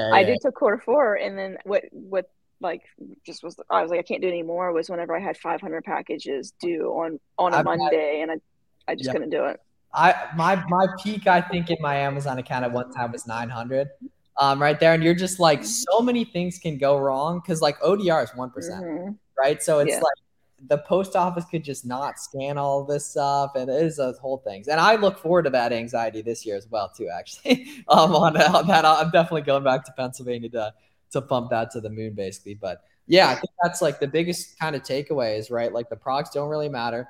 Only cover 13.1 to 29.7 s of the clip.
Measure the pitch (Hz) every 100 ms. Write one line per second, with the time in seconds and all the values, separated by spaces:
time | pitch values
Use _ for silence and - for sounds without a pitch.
13.1 | 117 117 113 120 120 120 131 143 - 262
14.1 | _ _ - 139 139 147 147 165 165 165
15.1 | 175 185 185 165 135 107 - 170 214 247
16.1 | 240 220 175 180 - 165 139 139 143 139
17.1 | 135 156 175 185 160 151 - 156 208 180
18.1 | 160 120 120 127 139 170 - 170 147 190
19.1 | 208 _ - 139 147 - 147 147 - 151
20.1 | - _ _ _ _ 131 147 - 185 190
21.1 | 190 180 175 170 165 147 135 123 127 139
22.1 | - - 135 139 143 143 139 139 143 -
23.1 | 156 143 139 139 135 127 139 165 147 127
24.1 | 120 131 131 107 98 120 160 196 220 196
25.1 | 196 160 180 147 127 120 117 117 120 113
26.1 | 110 113 113 110 101 110 110 95 - 92
27.1 | 87 - - - 254 - 262 - 170 160
28.1 | 160 165 156 156 170 165 165 156 156 165
29.1 | 170 165 156 143 139 139